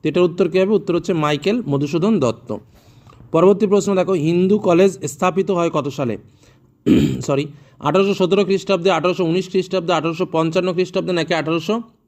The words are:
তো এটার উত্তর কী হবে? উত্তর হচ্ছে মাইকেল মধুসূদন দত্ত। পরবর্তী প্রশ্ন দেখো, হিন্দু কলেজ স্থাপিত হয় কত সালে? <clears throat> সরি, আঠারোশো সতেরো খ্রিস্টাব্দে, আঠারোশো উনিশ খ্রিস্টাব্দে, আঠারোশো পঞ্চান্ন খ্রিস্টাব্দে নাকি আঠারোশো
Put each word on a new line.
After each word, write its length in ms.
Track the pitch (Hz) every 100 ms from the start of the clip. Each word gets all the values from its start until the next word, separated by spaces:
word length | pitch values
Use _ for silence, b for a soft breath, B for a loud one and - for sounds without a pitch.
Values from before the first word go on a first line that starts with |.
তো 80 | 156
এটার 140 | 160
উত্তর 260 | 180 170 170
কী 100 | 180
হবে? 140 | 190
উত্তর 220 | 214 - 170
হচ্ছে 180 | 185
মাইকেল 480 | 175 147 151 190 240 151
মধুসূদন 520 | 139 143 165 196 214
দত্ত। 380 | 127 113 - 104 - b b b b b -
পরবর্তী 360 | 160 185 202 208
প্রশ্ন 280 | 202 196 190
দেখো, 160 | 175
হিন্দু 460 | 190 151 175 185 208
কলেজ 340 | 202 170 196 - 147
স্থাপিত 440 | - 185 180 190
হয় 180 | 180 170
কত 180 | 156 139
সালে? 300 | 143 127 104 - b b b _ _ -
<clears throat> 420 | 151 143 131 127
সরি, 180 | 139 151 B B B
আঠারোশো 340 | 147 180 196
সতেরো 300 | 196 185 190
খ্রিস্টাব্দে, 480 | 185 190 - 190 180
আঠারোশো 320 | 165 175 180 170
উনিশ 240 | 175 185
খ্রিস্টাব্দে, 440 | 190 185 185 170
আঠারোশো 320 | 165 160 165 180
পঞ্চান্ন 420 | 160 165 175 180
খ্রিস্টাব্দে 400 | 175 185 185 170
নাকি 200 | 175 160
আঠারোশো 480 | 165 151 165 165 226 226 _